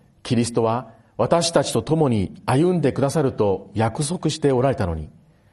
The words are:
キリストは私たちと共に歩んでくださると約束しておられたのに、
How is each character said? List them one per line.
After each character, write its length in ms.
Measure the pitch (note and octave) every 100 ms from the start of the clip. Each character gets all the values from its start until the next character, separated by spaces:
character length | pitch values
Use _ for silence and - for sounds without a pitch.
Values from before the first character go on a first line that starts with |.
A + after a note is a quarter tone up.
| _ _
キ 100 | -
リ 100 | A#2
ス 80 | A#2+
ト 120 | A#2+
は 340 | A2+ A#2+ A#2+ - _ -
私 300 | A#2+ E3+ E3+
た 120 | D#3
ち 80 | C3+
と 100 | A#2+
共 260 | - D#3+ C#3+
に 320 | A2 F2 - -
歩 260 | C3 F3
ん 80 | F3+
で 140 | C#3+
く 80 | -
だ 80 | C3+
さ 100 | D#3+
る 120 | C3+
と 360 | - G#2 F#2 -
約 280 | G#2 A2 -
束 280 | D3 F3+ D#3+
し 100 | -
て 120 | C#3+
お 100 | B2+
ら 80 | C3+
れ 40 |
た 120 | A#2+ F#2
の 80 |
に、 160 | D#2+ D#2 - _ _ _